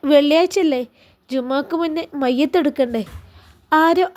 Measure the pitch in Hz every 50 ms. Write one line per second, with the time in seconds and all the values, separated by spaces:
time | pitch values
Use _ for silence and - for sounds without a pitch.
0 | - 277 302 285 285 285 302 320 370 370 - 403 359 311 277 247 247 226 _ _
1 | _ _ _ _ _ - 254 262 247 254 269 277 285 - 339 330 339 330 311 330
2 | 330 - - 285 269 254 254 240 294 - - 359 294 285 - - 262 240 233 226
3 | 208 - - - - - - - - - _ _ _ - 311 311 320 330 339 359
4 | 370 349 -